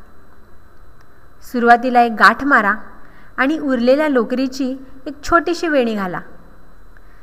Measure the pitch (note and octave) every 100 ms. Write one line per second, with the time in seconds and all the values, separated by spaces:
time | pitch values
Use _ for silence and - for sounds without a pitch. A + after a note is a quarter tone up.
0 | - - - - - - - - - -
1 | - - - - - B3 A#3 A#3+ B3+ A#3+
2 | A#3+ A3 G3+ A#3 C#4 B3+ G3+ G#3+ - -
3 | - - - - C4+ D#4 D4 B3+ B3 C#4
4 | D#4 B3+ A3 B3+ C4+ C4 B3+ C4+ - -
5 | D4+ C#4 - E4+ D#4+ E4+ E4+ D4 A#3 G#3+
6 | F#3+ E3 - - - - - - - -
7 | - -